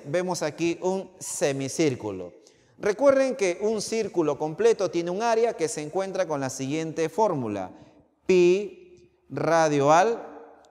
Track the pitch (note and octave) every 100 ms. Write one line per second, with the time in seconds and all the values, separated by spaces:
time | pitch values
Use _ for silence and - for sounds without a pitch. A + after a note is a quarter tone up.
0 | C#3+ F3 F3+ E3+ D#3 D3 E3+ E3 F#3 F#3+
1 | - - - - D3+ C3+ C3+ - D#3 B2
2 | G#2 F#2+ F2 - _ _ _ - G#3 G3+
3 | C#4 C4+ C4 G#3 F#3+ F3 G#3 G#3+ - A3+
4 | G#3 E3+ D3+ C#3 D#3 D#3 A3+ G#3+ F#3 E3+
5 | E3+ F#3+ A#3 A3+ A#3 - D3+ D#3 D3+ F3+
6 | F#3+ F#3+ F3 C#3+ C3+ - C3+ D#3+ D#3+ D#3
7 | D#3+ G#3+ G#3+ D3+ A2+ G2+ F#2 - - _
8 | _ _ - F3+ F3 F#3+ G3+ - - -
9 | _ _ - C#3 D#3 E3 D#3+ D3 C#3+ E3
10 | A3 A#3 - - - - _